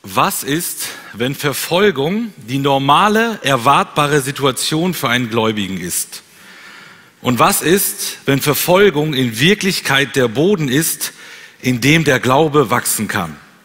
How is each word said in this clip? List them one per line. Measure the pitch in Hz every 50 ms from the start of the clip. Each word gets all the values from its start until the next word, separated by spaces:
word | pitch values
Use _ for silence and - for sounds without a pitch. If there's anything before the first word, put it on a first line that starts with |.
| - 101 95
Was | 120 120 117 - - -
ist, | 135 143 165 175 - - - - - - - - - -
wenn | 101 120 131 143
Verfolgung | - - 147 127 - - - 160 180 208 208 165 127 135 160 196 220 240 214 -
die | - 110 107 127 139
normale, | 139 143 139 135 135 139 143 160 190 214 208 220 226 233 214 -
erwartbare | - 135 139 123 113 135 139 170 202 - - 160 147 143 143 147
Situation | 123 135 139 - 139 135 123 - - - 156 156 170 185 170
für | - - 123
einen | 120 123 123 110
Gläubigen | 110 117 110 110 110 107 98 95 95 90
ist? | 90 87 - - - - - - - _ - - - - - - - - - - - - - - - _ _ _
Und | - 127 123 113
was | 151 185 196 - 127
ist, | 147 180 202 - - - - - - - - -
wenn | - 139 135
Verfolgung | - 147 135 - - - 180 190 208 202 147 147 151 156 147
in | 127 131 120 107 110
Wirklichkeit | 135 170 - - - 190 - - - - 139 135 139 120 -
der | 139 127
Boden | 117 107 123 156 196 208 165 156 131
ist, | 120 147 165 - - - - - - - - - - - - - - _ -
in | 127 127 117
dem | 113 143 156 165 156
der | 151 135 123
Glaube | - 123 127 143 160 156 139 151 135 98
wachsen | 123 120 - - - - 107
kann? | 95 - 107 90 80 76 - - - _ _ _